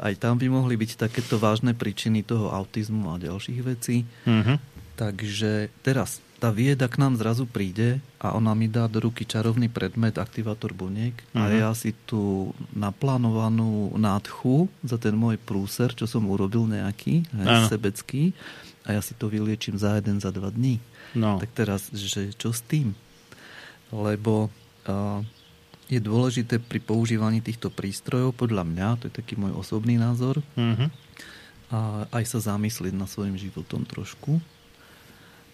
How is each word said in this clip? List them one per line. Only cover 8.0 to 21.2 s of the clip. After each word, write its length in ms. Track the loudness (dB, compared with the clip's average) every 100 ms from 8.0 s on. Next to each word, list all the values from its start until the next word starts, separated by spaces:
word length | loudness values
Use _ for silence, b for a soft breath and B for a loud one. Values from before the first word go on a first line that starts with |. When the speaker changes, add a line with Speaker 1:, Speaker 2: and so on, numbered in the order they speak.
| -4 -6
Speaker 1:
a 160 | -2
ona 180 | 2 2
mi 140 | 2 2
dá 180 | 2 2
do 120 | 2
ruky 240 | 0 -2
čarovný 460 | -4 0 2 4 2
predmet, 480 | 0 -2 0 0 0
aktivátor 560 | -4 -4 -6 -4 -6
buniek, 400 | -6 -6 -2 -4 -6 -4
a 160 | 0 4
Speaker 2:
Mhm. 60 | 4
Speaker 1:
ja 140 | 2
si 220 | 0 -4 -6
tú 480 | -4 0 0 0 -2 -8 -8
naplánovanú 1200 | -4 -4 0 0 2 2 2 2 2 2 0 0
nádchu 720 | 2 2 2 -2 -2 2 4 2 -2
za 160 | -4 -2
ten 160 | 0
môj 240 | 2 2 0
prúser, 540 | -2 -4 -2 0 0
čo 120 | 0 -2
som 200 | 0 0
urobil 400 | 2 2 2 0
nejaký, 560 | 0 -4 -4 0 2
hej, 240 | 0 0 4
Speaker 2:
Áno. 220 | 6 6
Speaker 1:
sebecký, 640 | 4 0 -2 -4 0 0 0 B B B B
a 140 | -4 -2
ja 40 |
si 120 | -2
to 160 | -6 -2
vyliečím 480 | 0 0 -2 -2 0
za 180 | 2 2
jeden, 220 | 2 0
za 120 | -2
dva 200 | -4 -4
dní. 320 | 0 0 0 -4 B B
Speaker 2:
No. 240 | 0